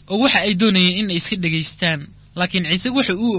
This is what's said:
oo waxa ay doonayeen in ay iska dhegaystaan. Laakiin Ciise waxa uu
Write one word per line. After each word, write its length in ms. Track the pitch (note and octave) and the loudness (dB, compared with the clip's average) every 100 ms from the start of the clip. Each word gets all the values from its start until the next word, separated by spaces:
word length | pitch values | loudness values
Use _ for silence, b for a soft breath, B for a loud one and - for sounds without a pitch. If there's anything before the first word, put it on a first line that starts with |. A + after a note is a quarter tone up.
| - | -4
oo 100 | G3 | 0
waxa 200 | B3+ G3 | 2 2
ay 140 | G3 | 0
doonayeen 420 | F#3 A3 F#3+ F3+ F#3 | 2 2 4 4 2
in 120 | G#3+ | -2
ay 60 | E3+ | -2
iska 200 | - G3+ | -2 -2
dhegaystaan. 640 | E3+ D#3+ D#3 - F3 D#3 D3 - - E3+ | -2 -2 -2 -2 -2 -2 -6 -18 -16 -6
Laakiin 280 | F3+ F#3+ D#3+ | -2 -2 -2
Ciise 180 | F3+ B3 | -2 0
waxa 240 | C4 B3 | 0 0
uu 200 | F#3 A#3 | 0 0